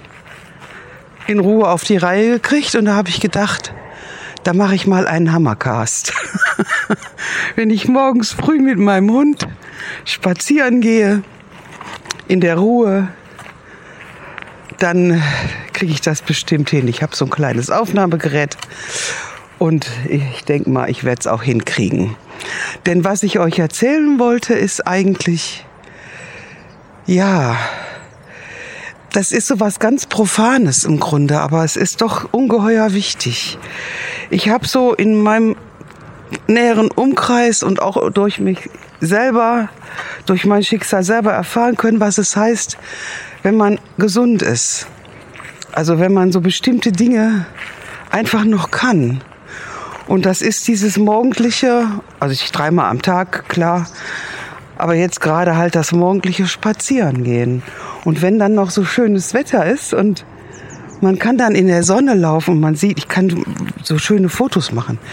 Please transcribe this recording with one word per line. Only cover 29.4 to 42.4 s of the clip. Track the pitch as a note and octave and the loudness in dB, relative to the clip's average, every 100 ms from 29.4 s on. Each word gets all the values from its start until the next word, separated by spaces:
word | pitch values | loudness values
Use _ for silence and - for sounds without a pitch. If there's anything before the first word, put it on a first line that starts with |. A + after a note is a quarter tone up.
| - | 0
so | A#3 | 0
was | G#3 - | 0 0
ganz | A3 C4+ - | 0 0 -2
Profanes | - G#3 - A3+ C4 F#3+ B2+ | 0 0 2 4 4 2 2
im | - D3+ | 2 0
Grunde, | - D3 C#3+ D3 | 2 2 2 2
aber | D3 D#3+ | 2 0
es | D#3+ - | 0 0
ist | - - | -2 0
doch | A3+ - - | -2 -2 -2
ungeheuer | A3+ C4 A3+ G#3 A3+ G#3+ | 0 2 2 2 2 2
wichtig. | G3 F#3+ - B2 A#2 - - - - - - - - - | 0 -4 -4 -6 -6 -8 -12 -14 -14 -12 -10 -10 -10 -4
Ich | F#3 G#3 | 0 2
hab | A#3+ - | 0 0
so | C4 B3 | 2 2
in | - G#3 G#3+ | 2 2 4
meinem | G#3 A3 A3+ - - - - - - - - - - | 4 4 2 0 -8 -20 -20 -20 -20 -20 -14 -8 0
näheren | A3+ A#3+ A3 A3 | 4 4 4 2
Umkreis | - C4 - - A#3+ A#3+ G#3+ | 2 2 2 2 2 2 2
und | - G3 | 0 0
auch | - G3 - | 0 0 0
durch | G3+ G3+ - | 0 0 0
mich | G3 F3+ - - - - | -2 -2 -6 -18 -20 -6
selber, | D#3+ G3+ C4 A#3+ A3+ A#3+ G#3+ - - - - - - | 0 2 2 2 2 2 -2 -8 -18 -14 -14 -12 -2
durch | F#3 | 2
mein | F#3+ G#3 | 4 2
Schicksal | G3+ A3 - G3 | 2 -2 0 0
selber | F3+ A3+ G#3+ | 2 2 2
erfahren | F#3+ F3+ - A#3+ A#3 | 0 -2 0 0 2
können, | A3+ A3+ | 2 2
was | G#3 G3 | 2 0
es | G3 | 0
heißt, | - | 0